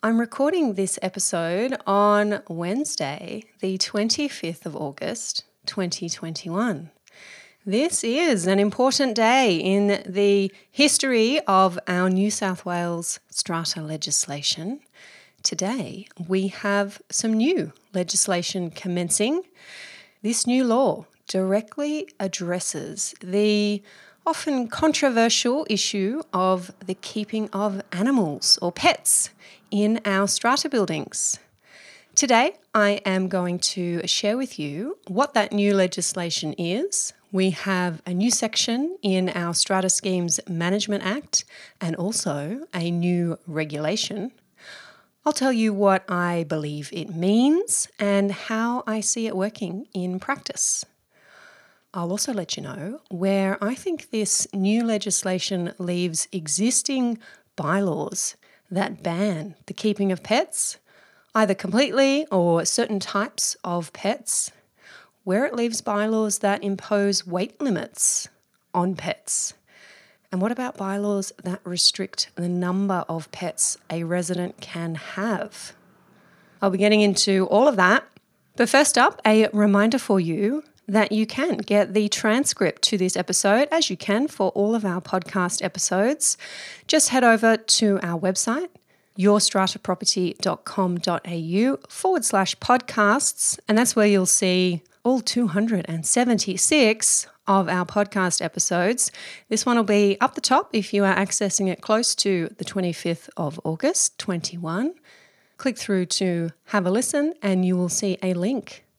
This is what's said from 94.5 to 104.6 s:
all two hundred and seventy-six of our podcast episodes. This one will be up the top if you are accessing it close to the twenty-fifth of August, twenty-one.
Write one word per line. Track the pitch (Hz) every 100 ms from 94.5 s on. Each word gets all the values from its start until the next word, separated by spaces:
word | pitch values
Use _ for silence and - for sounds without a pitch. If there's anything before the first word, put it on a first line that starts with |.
| 180 185 170 _ _
all | - 262
two | 226 - 240
hundred | 170 226 214 165
and | 165
seventy-six | 160 - 247 226 - 185 - 302 233 220 - - - _ -
of | 196 175
our | 180 180
podcast | - 202 202 185 -
episodes. | 165 - - 175 180 247 - - - - _
This | 220
one | 254 240
will |
be | 208 208 208 196
up | 262
the | -
top | - 262 403
if | 226 190
you | 202
are | 202
accessing | 190 190 - 202 - 190
it | 175
close | - 220 240 -
to | 202 185 165 -
the |
twenty-fifth | 147 196 180 165 170 165 - -
of | 156 160
August, | - 160 269 370 - _
twenty-one. | - 170 160 175